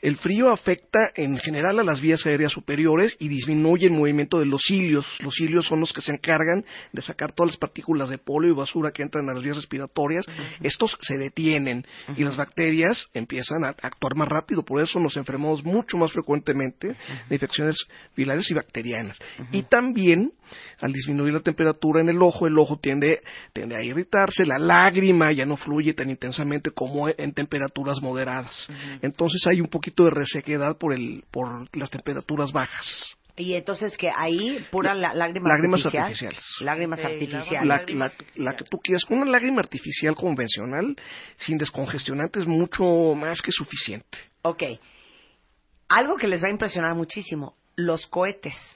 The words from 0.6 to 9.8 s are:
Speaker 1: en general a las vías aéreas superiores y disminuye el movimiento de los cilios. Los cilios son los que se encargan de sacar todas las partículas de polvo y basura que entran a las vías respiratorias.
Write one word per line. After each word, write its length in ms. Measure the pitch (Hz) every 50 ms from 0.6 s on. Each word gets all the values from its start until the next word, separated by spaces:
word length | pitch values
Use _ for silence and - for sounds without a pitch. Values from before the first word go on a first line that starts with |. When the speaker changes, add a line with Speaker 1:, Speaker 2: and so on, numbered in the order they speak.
| - 202 180 - _ _ - 220 220 196 -
Speaker 1:
en 220 | - 151 139 139
general 420 | 123 - 156 151 143 151 185 202 220
a 40 | 220
las 160 | 175 151 135
vías 260 | 139 160 160 156 -
aéreas 280 | 160 147 143 151 147 -
superiores 640 | - - - 143 143 160 160 156 165 196 233 - _
y 80 | 156
disminuye 600 | 151 143 135 120 151 156 151 156 160 170 180 180
el 40 | 180 170
movimiento 460 | 156 147 147 147 147 147 147 185 170
de 60 | 151
los 160 | 143 139 139 -
cilios. 400 | - 196 190 185 170 151 143 143 - - -
Los 140 | - 143 127
cilios 300 | - 165 156 160 175 160
son 140 | - 160 160
los 100 | 165 160
que 80 | - -
se 140 | - - 147
encargan 500 | 139 - - 160 156 160 160 175 202 220 - - - - - -
de 80 | -
sacar 320 | - - 165 - - 151 -
todas 180 | - 170 170
las 60 | 160
partículas 500 | - - - _ - - - 160 147 135
de 120 | 127 135 131
polvo 300 | _ - 143 151 160 175 165
y 20 |
basura 360 | 139 139 - - 170 151 151
que 120 | 147 - 160
entran 260 | 156 - 156 143 135
a 40 | 131
las 100 | 127 127
vías 140 | 143 147
respiratorias. 680 | 151 139 - - 135